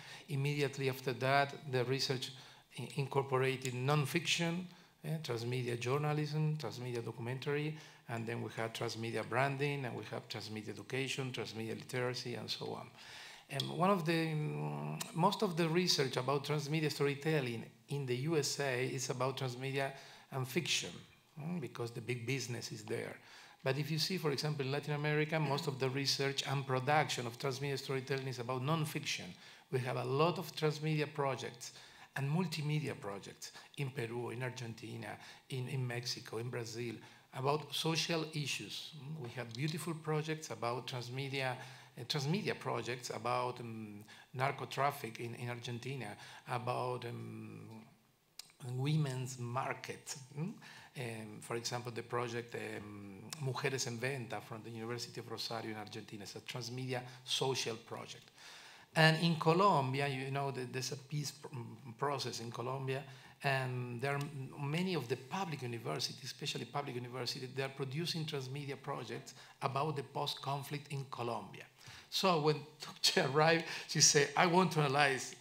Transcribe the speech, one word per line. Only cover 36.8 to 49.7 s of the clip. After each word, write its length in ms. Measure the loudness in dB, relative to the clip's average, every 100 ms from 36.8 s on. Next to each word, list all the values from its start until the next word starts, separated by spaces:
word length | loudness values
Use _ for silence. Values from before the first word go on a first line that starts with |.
| -4 -6 -12 -20 -12 -2
about 380 | 2 2 0
social 500 | 0 2 2 2 2 0
issues. 580 | -2 -2 -2 -4 -8 -10 -10
Mm, 280 | -8 -6
we 60 | -6
have 220 | -6 -6
beautiful 400 | -2 -2 0 -4
projects 560 | -4 0 0 0 -4 -4
about 360 | -2 0 -2 -4
transmedia, 640 | -6 -4 -4 -2 0 0 -2 -8 -16 -16 -10
uh, 60 |
transmedia 540 | -2 0 2 2 2 -2
projects 520 | 0 -2 -2 -4 -4
about, 500 | -2 2 2 2 -2
um, 440 | -8 -8 -10 -12 -16 -20 -10
narco 320 | 0 0 0 -4
traffic 540 | 0 0 0 -8 -6
in, 140 | -8 -6
in 120 | -6
Argentina, 680 | -6 -6 -6 -6 -6 -8 -10 -14 -14 -6
about, 560 | -4 -2 -2 -2 -2
um, 800 | -4 -8 -8 -10 -12 -12 -14 -14 -16 -20 _ _ _ -20 -20 -12 -6 0
women's 640 | 4 4 4 0 -4 -4
market. 760 | -4 -2 -2